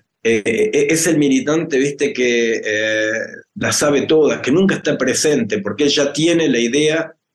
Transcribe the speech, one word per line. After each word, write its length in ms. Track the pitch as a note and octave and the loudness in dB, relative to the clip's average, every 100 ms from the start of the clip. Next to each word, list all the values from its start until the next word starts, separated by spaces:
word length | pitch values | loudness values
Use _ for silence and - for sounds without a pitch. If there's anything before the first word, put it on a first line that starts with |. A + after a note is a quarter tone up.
| _ _ | _ _
eh, 180 | A#2 A2+ | -2 0
eh, 440 | G#2+ A2 G#2+ G#2+ C#3+ | 0 0 0 0 0
es 160 | D#3+ F3 | 0 0
el 140 | D3+ | 2
militante, 580 | C#3+ C3 A#2+ D#3+ E3 C3+ | 2 2 0 -2 0 0
¿viste? 340 | C#3+ C#3+ C#3 | 0 -2 -4
Que, 500 | - B2 A#2+ A#2 A2 A2 | 0 0 0 0 -2 -2
eh, 460 | G#2+ A2 A2 A2 A2 - - - - | -2 -2 -2 -2 -4 -8 -14 -16 -6
la 160 | A2+ | -4
sabe 360 | A2+ D3+ C#3+ A#2 | 0 2 2 2
todas, 320 | D#3 C#3+ A#2 | 4 4 2
que 100 | B2 | 0
nunca 240 | D#3 F#3+ - | 2 2 0
está 220 | D#3 C3+ | -2 -2
presente, 640 | C3 B2+ D#3 C#3+ A2 G#2+ | -2 0 0 0 0 -4
porque 240 | G2+ G2+ | -4 -2
él 60 | C#3+ | 0
ya 200 | - - | 0 0
tiene 380 | - D#3+ E3+ D#3 | 0 0 2 2
la 80 | A#2 | 0
idea 560 | A#2+ C#3 D3+ D#3+ D#3 - _ | 0 0 0 0 -4 -12 _